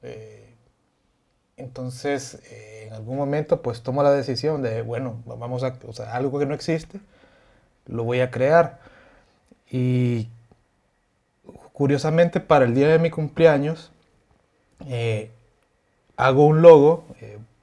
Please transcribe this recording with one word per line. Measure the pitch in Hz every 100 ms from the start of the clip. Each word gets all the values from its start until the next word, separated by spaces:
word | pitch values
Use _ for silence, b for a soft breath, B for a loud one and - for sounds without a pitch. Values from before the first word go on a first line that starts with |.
Eh, | 123 110 107 107 110 117 _ _ _ _ _ _ _ _ _ -
entonces, | 131 131 127 127 143 135 127 - -
eh, | 110 107 110 110
en |
algún | 110 110 135
momento, | 139 151 151 165
pues, | 123 113
tomo | - 139
la | 143
decisión | 139 135 120 151 147
de, | 120 113
bueno, | 113 120 127 113 113
va-, | 117
vamos | 120 127
a, | 131 127 -
o |
sea, | - 110
algo | 123 135 143
que | 143
no |
existe, | 151 - 160 - 196 _ b b b b b b b -
lo | 117
voy | 117 123
a | 127
crear. | 123 135 170 165 - b b b b b b _ _ _
Y | 127 127 123 123 117 117 - _ _ _ _ _ _ _ _ _ _ - - -
curiosamente, | - 139 143 156 165 170 165
para | - 143
el | 123
día | 123 147
de | 160
mi | 165
cumpleaños, | 160 151 - 165 143 147 165 - _ _ _ _ _ _ _ _ _ 139
eh, | 120 117 107 113 _ _ _ _ _ _ _ _ -
hago | 131 135 151
un | 156
logo. | 170 151 147 165 - -
Eh, | 107 107 117 _